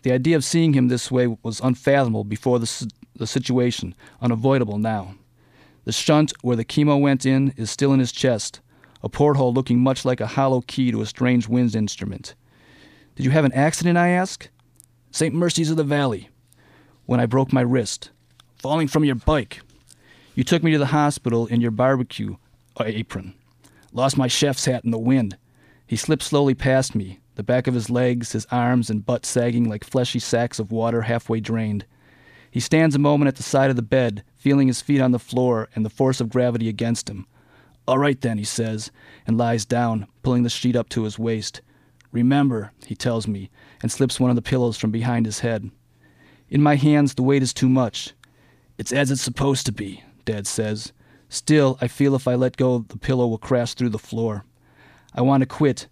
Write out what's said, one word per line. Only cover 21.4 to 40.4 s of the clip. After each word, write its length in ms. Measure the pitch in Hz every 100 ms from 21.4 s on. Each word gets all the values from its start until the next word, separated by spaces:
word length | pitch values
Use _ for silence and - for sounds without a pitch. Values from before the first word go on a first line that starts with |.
| 117
in 140 | 117
your 100 | 117
barbecue, 680 | 107 127 135 123 - 104 98 _ _ _ -
uh, 40 | 110
apron." 480 | 107 - 98 92 - _ _ - _ _
"Lost 240 | 117 131 139
my 100 | 127
chef's 380 | - 147 127
hat 200 | - 123 117
in 40 |
the 80 | 113
wind." 380 | 113 135 107 - _ _ _ _ _
He 100 | 113
slipped 260 | - 156
slowly 320 | - 147 143
past 400 | 131 139 131 131
me, 260 | 113 95 98 _
the 80 | -
back 240 | 104 127 123
of 80 |
his 160 | 123 107
legs, 420 | 123 123 123 117
his 140 | 120 -
arms, 380 | 123 120 123 113
and 160 | 107
butt 220 | 104 123 -
sagging 420 | 123 120 120 117
like 160 | 107
fleshy 340 | - 135 123 123
sacks 400 | - 117 120 -
of 140 | 101
water 300 | 113 113 117
halfway 380 | 113 117 - 113
drained. 440 | 110 113 107 104 - _ _ _ - - _
He 100 | 123
stands 340 | - 160 160
a 40 | 139
moment 280 | 147 147 147
at 80 | 131
the 60 |
side 260 | - 139 135
of 60 | 123
the 60 |
bed, 400 | 113 131 120 104 - _
feeling 320 | 139 139 135
his 120 | 120
feet 200 | - 143
on 100 | 131
the 80 | 123
floor 500 | - 123 127 117 107
and 100 | -
the 60 | 107
force 300 | - 135 131
of 80 | 117
gravity 380 | 123 123 117 113
against 420 | 104 117 117 -
him. 160 | 101 95 _ _ _ _ _ -
"All 120 | 127
right 220 | 143 131
then," 180 | 123 110
he 60 |
says, 460 | 104 - 113 110 110 _ - - -
and 100 | 113
lies 280 | 117 117 104
down, 400 | 120 120 110 101 _
pulling 200 | 131 123